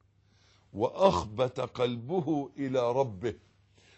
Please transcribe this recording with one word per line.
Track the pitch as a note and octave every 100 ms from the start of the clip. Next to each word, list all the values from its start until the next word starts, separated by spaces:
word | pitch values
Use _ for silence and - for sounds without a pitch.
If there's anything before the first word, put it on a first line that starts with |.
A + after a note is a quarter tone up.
| _ _ _ _ _ _ _
وأخبت | F#2+ A2+ C#3+ F#3+ F2 G#2 G#2+ B2+ B2+
قلبه | B2 - B2 A#2+ A#2 F#3 D3+ D3+ C#3 -
إلى | C3+ B2+ A#2+
ربه، | B2 C3 F#2+ A#2 - _ _ _ _ -